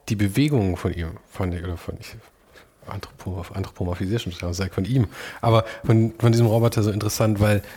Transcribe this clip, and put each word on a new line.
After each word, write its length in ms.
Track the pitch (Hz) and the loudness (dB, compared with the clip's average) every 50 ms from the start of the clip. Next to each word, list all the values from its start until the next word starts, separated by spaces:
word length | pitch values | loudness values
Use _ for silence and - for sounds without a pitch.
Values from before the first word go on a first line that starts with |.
| _ - | _ -6
die 60 | 113 | -2
Bewegungen 600 | 101 104 98 98 127 143 151 147 123 101 95 90 - | 0 0 0 2 2 2 4 4 2 2 2 0 0
von 160 | - 95 87 | -2 -4 -2
ihm, 180 | 85 82 82 - - - _ | -2 -6 -8 -8 -14 -18 _
fand 240 | - - 98 90 87 | -8 -4 -4 -4 -4
ich, 100 | 87 87 | -4 -6
oder 140 | 92 87 85 | -8 -8 -8
von, 180 | - - 87 90 | -8 -10 -12 -12
ich 160 | 110 - - 113 - - _ _ _ _ _ - - _ _ _ - - | -14 -16 -18 -20 -20 -20 _ _ _ _ _ -20 -20 _ _ _ -14 -12
anthropomorph-, 640 | 104 98 - - - - - 98 90 95 90 - - | -10 -10 -12 -14 -18 -12 -10 -8 -8 -8 -10 -8 -6
anthropomorphisiert 680 | 98 95 - - - - 87 90 87 101 92 110 117 - | -6 -6 -6 -6 -6 -4 -4 -2 -4 -2 -2 -2 -2 -4
schon, 100 | 92 87 - | -6 -8 -6
das 160 | - 87 87 92 | -6 -6 -4 -4
sag 120 | 98 95 | -4 -4
ich 40 | - | -2
von 120 | - 95 | -4 -2
ihm, 220 | 95 127 135 107 - - - - - - - | 0 2 2 2 0 -2 -10 -14 -14 -10 -2
aber 260 | - 117 113 113 110 - - - - | 2 4 4 4 4 0 -8 -6 2
von, 280 | - 110 113 113 113 - - | 4 4 6 4 2 0 2
von 140 | 117 117 | 2 4
diesem 160 | 113 117 117 110 | 6 6 4 4
Roboter 340 | 107 117 113 117 - 117 | 4 4 4 2 2 2
so 80 | 104 107 | 0 2
interessant, 500 | 98 104 104 107 - - 113 110 107 101 | 0 0 -2 -2 0 2 2 2 4 4
weil 220 | 107 104 104 101 - - - | 4 4 4 2 0 -4 -14